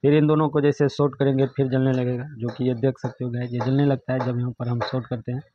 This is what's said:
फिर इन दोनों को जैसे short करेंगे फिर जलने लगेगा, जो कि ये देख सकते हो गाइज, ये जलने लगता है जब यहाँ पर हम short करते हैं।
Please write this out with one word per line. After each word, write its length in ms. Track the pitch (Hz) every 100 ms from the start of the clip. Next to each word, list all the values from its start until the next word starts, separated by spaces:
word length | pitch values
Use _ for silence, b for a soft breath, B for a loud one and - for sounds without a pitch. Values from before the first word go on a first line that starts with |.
फिर 100 | 135
इन 140 | 151 151
दोनों 200 | 151 156
को 120 | 147
जैसे 260 | 143 139 143
short 260 | - 147 127
करेंगे 300 | 139 135 135
फिर 200 | - 135
जलने 220 | 131 131
लगेगा, 300 | 127 123 123 143 135
जो 120 | 117
कि 180 | - 127
ये 60 | 120
देख 240 | 135 127
सकते 260 | 123 - 123
हो 60 |
गाइज, 220 | 120 123
ये 60 | 120
जलने 240 | 117 135 143
लगता 280 | 135 -
है 60 | 131
जब 180 | 127 120
यहाँ 120 | 123
पर 140 | 120 120
हम 120 | 120
short 260 | - 131 117
करते 240 | 123 113
हैं। 100 | 123 -